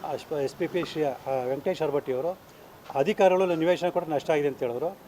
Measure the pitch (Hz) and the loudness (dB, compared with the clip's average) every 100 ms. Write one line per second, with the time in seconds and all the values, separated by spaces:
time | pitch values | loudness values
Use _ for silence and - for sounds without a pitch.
0 | 156 139 - 151 135 - 165 180 151 156 | -6 -8 -6 -4 -4 -2 -4 -2 -4 -2
1 | 147 127 - 135 123 135 190 175 156 143 | -2 -2 -4 -2 -2 -2 -2 -2 0 -2
2 | 135 127 156 190 - - - - - 139 | -2 -2 -2 -6 -14 -20 -20 -20 -6 0
3 | 151 214 190 185 190 165 165 175 180 175 | 0 6 6 6 2 2 2 2 2 -2
4 | 160 147 - 156 143 131 127 120 160 196 | 0 -2 2 2 2 0 -4 -2 -4 -6